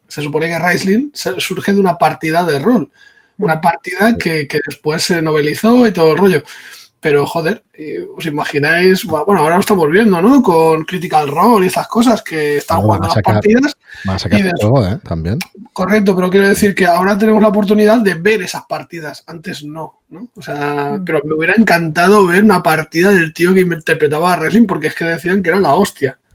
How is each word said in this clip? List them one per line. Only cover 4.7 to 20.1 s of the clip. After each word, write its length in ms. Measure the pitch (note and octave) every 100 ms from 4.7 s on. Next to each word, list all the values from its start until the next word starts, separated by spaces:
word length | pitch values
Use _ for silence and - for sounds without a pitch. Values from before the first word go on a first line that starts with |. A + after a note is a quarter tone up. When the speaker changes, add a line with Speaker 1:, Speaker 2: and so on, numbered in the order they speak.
| - D3+ E3
Speaker 1:
se 180 | - F3
novelizó 680 | D#3+ D#3 D3 - A3 B3 A#3
y 60 |
todo 200 | F3+ D#3+
el 40 | D#3
rollo. 240 | G3 D3+ - - - - - _
Pero, 260 | D#3 C#3+ -
joder, 380 | E3+ D#3+ A3+ _
eh, 320 | - D#3 E3+ F#3 -
¿os 80 |
imagináis? 800 | D#3+ D3 C#3+ D3 D3 E3+ F#3 F#3+
Bu-, 220 | F#3 D3+ D3
bueno, 160 | G3
ahora 140 | D3+ F3
lo 40 |
estamos 300 | - G3+ D3+
viendo, 320 | F3+ A#3 F3
¿no? 200 | G3+ C#4
Con 420 | G3 E3 E3 D#3
Critical 440 | D#3+ F3+ F3+ D#3 C#3+
Role 380 | D3 G#3+ A3 F#3
y 20 |
esas 180 | F3 -
cosas 360 | G#3+ A#3+ G#3+
que 360 | - D#3+ D3 D3
están 200 | - F3+
Speaker 2:
Bueno, 80 | G3
Speaker 1:
jugando 160 | A2 -
Speaker 2:
van 20 |
a 40 |
Speaker 1:
las 0 | -
Speaker 2:
sacar, 180 | -
Speaker 1:
partidas. 420 | G#2+ G#3 A#3 D4 - _ -
Speaker 2:
van 120 | - F#2+
a 20 |
sacar 200 | - G#3
Speaker 1:
Y 40 |
de- 100 | F#3+ E2
Speaker 2:
juego, 280 | G#2 C3+ F#2+
¿eh? 120 | F2 -
También. 320 | E2 D#2+ B2+ - - -
Speaker 1:
Correcto, 420 | - F#3 G#3+ G3+ F#3
pero 140 | F3+
quiero 180 | G3 G3
decir 260 | G3 G#3
que 120 | F#3+ F3+
ahora 320 | E3+ F#3 G3+
tenemos 240 | A3 G#3+
la 60 | G#3+
oportunidad 500 | G3+ G3 G#3+ G#3 A#3
de 160 | G3
ver 260 | E3 F#3 G#3+
esas 220 | F3+ D#3 -
partidas. 560 | D#3 C#3 E3+ D3+ - -
Antes 380 | E3+ E3+ C#3+
no, 360 | D3 D#3+ D#3 _
¿no? 200 | _